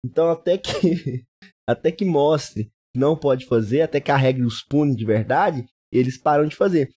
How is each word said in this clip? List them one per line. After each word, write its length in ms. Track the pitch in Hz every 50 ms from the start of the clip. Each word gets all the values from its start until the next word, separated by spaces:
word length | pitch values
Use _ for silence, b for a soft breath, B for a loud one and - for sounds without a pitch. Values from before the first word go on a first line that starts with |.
| -
Então 240 | 123 - - 165 170
até 280 | 165 165 - 175 180 196
que, 120 | - -
<laughs> 560 | - - - 175 170 170 - 143 123 127 - _ _ _ B B B _ _ -
até 220 | 120 - - 156
que 140 | 175 - 208
mostre 680 | 185 165 143 143 147 156 147 - - - - 107 - _ _ _ _ _
que 60 | 123
não 160 | 135 147 160
pode 300 | 151 - 143 131 127 131
fazer, 360 | - 131 117 113 101 120 147
até 180 | 160 156 - 143
que 120 | 135 -
a 40 | 143
regra 300 | 135 131 131 131 131 123
os 160 | 117 113 -
pune 320 | - _ 135 147 151 143 135
de 100 | 107 113
verdade, 640 | 107 107 110 110 - 127 151 190 208 160 131 120 _ _ _ _ _
eles 240 | - 123 127 127 127
param 300 | - _ 151 147 143 151
de 80 | 151 -
fazer. 340 | - 196 202 180 160 135 - _